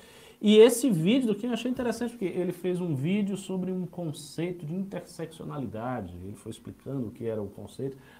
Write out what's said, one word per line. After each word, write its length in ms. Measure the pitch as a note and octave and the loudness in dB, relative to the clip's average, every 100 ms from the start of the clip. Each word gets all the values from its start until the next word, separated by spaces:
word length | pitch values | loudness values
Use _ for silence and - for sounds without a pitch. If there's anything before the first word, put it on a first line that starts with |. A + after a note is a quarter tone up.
| - - - - | -20 -20 -20 0
E 180 | G#3 G#3+ | 8 10
esse 300 | A#3+ - C#4 | 10 8 2
vídeo 400 | E3 E3+ C4+ A#3+ | 4 4 4 2
do 80 | G3+ | 0
Kim 120 | B3 | -2
eu 60 | |
achei 180 | A3+ B3+ | -2 -2
interessante, 400 | B3 A#3+ A3+ A#3+ | -2 -2 -2 -6
porque 140 | - F3+ | -4 -4
ele 260 | F3+ F3+ | -2 -2
fez 280 | E3+ F#3 F3 | -2 -2 -2
um 140 | F3 | -2
vídeo 420 | C3+ D3+ G#3 G3 G3 | 0 0 0 0 -4
sobre 360 | - F#3+ F3+ | -4 -4 -4
um 160 | F#3 F3+ | -4 -6
conceito 800 | - E3 - - - F3 F3 D3+ | -6 -8 -8 -10 -6 -6 -6 -6
de 80 | F3+ | -6
interseccionalidade. 1400 | F#3+ - - - D#3+ - D#3 D3 A#2 G#2+ B2 B2 F2+ F2 | -6 -10 -12 -12 -12 -10 -10 -8 -8 -6 -6 -6 -8 -10
Ele 120 | F#2 G#2+ | -12 -12
foi 160 | A2 | -14
explicando 560 | A2+ G#2+ G2+ B2+ C#3 A2 | -14 -14 -14 -8 -6 -8
o 40 | |
que 140 | - A2+ | -8 -6
era 160 | A2 | -6
o 60 | G2+ | -6
conceito. 500 | - G2+ - C3+ - - | -10 -14 -8 -8 -10 -18